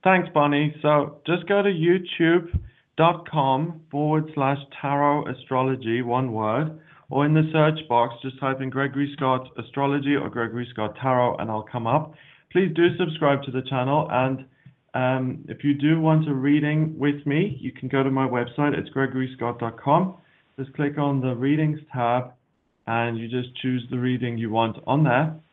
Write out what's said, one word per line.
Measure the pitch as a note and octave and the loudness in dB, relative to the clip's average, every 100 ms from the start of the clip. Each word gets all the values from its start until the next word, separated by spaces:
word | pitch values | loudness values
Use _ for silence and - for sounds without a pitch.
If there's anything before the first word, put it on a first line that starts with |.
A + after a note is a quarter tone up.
Thanks, | F#3 F#3 E3+ | 6 4 4
Bonnie. | D#3 D3 C#3+ D3+ D3 | 2 2 2 0 0
So | D3+ D3+ D3 - - | 2 2 2 -6 -4
just | F3 - | -4 0
go | G3+ | 2
to | G3+ | 2
youtube | F3+ E3 F#3 F3+ - E3 F3 E3+ - - _ _ - | 2 2 2 0 0 4 4 2 -6 -6 _ _ 2
dot | E3 E3 E3+ | 4 4 -4
com | D#3+ C3+ C3 E3 D#3+ - | -2 0 0 -2 -6 -10
forward | C#3+ D3+ D#3 D#3 | -4 0 0 0
slash | - C3+ C#3 C#3 - | -2 0 0 -6 -10
tarot | C#3+ C#3+ C#3+ D3 - | -4 2 2 2 -2
astrology, | B2+ - C3 C3 C3 A2 A#2 | -10 -4 0 0 0 -2 -2
one | A#2+ A#2+ C3 | 0 -2 0
word, | A2 G#2+ A#2 D#3+ D#3+ - - _ | -2 0 0 -2 -6 -20 -20 _
or | C#3 D3 | 0 4
in | D#3 | 4
the | D#3 | 4
search | D#3+ D3+ D#3 - | 4 2 2 0
box, | A#2+ A#2+ - | 2 2 -2
just | C3+ B2+ | -12 -6
type | C3+ C3 | -4 -4
in | C3 | -4
Gregory | C3 C#3 C#3 C#3+ C#3+ | -2 -2 -2 -4 -2
Scott | C3+ B2+ B2+ - | 0 0 -2 -14
Astrology | B2 - C#3 C#3+ C#3 C#3+ | -10 -2 0 0 0 -2
or | - | -2
Gregory | A#2+ A#2 A#2 A#2+ | -4 -4 -4 -8
Scott | - G#2+ G#2 | -6 -6 -4
Tarot, | C3+ B2+ A#2+ - | 0 2 2 0
and | A2 | -4
I'll | A2 G#2+ | -6 -6
come | B2 A2+ | -6 0
up. | C#3 D#3 - - _ _ | 0 -2 -14 -20 _ _
Please | F3+ F#3 | 0 0
do | D#3+ F3+ F3 | 4 2 2
subscribe | F3 D#3 D3 C#3 | -4 0 2 2
to | C#3 | -2
the | B2+ | -8
channel, | B2+ C3+ B2+ D3 D3+ | -4 -2 0 0 0
and, | B2 C3 C3 - _ - _ _ | 0 0 -2 -8 _ -20 _ _
um, | - B2+ C3 B2+ B2+ - | -2 0 0 -2 -6 -10
if | - | -4
you | D3 | -2
do | C#3+ D3 D#3+ | 2 2 2
want | D#3+ D#3 D#3 | 4 4 2
a | |
reading | C3+ C3+ D3 D3 D3+ D#3 D#3 | 0 2 2 2 0 0 0
with | C#3+ C#3+ C#3+ | -2 0 -2
me, | C#3+ G3+ C3 | 0 0 -2
you | B2+ | -10
can | - C3 | -8 -4
go | C3+ | 0
to | C3+ | 0
my | C3+ C3 | 0 0
website. | B2 A#2+ - D3 - | 0 -4 -2 -2 0
It's | - | -4
gregory | - C3+ C3 C3 C3 | -2 -2 -2 -6 -4
scott | A#2 A#2 | -6 -4
dot | A#2 - | -8 -6
com. | - D#3 F#3 - _ _ _ - | 2 2 2 -6 _ _ _ -12
Just | C3+ | -12
click | - C#3+ C#3+ | -2 -2 0
on | C#3+ C#3 | -2 0
the | B2+ A#2+ | -2 -2
readings | C3+ D#3 D#3 D3+ - | 0 2 0 -2 -8
tab, | B2+ A#2+ B2 B2 - _ _ _ _ - | -2 0 0 -2 -14 _ _ _ _ -4
and | A#2 A#2 A2+ | -2 -2 -4
you | A2+ | -4
just | B2+ B2 B2+ | -6 -6 -6
choose | C3 B2+ A#2 | -4 -4 -4
the | B2+ | -4
reading | B2 B2+ A#2+ A#2 | -2 -2 -2 -4
you | A2+ | -4
want | A2 A2+ G#2+ - | 0 0 -2 -2
on | C#3+ | 2
there. | D3+ B2 D#3+ D#3 _ | 4 4 0 -4 _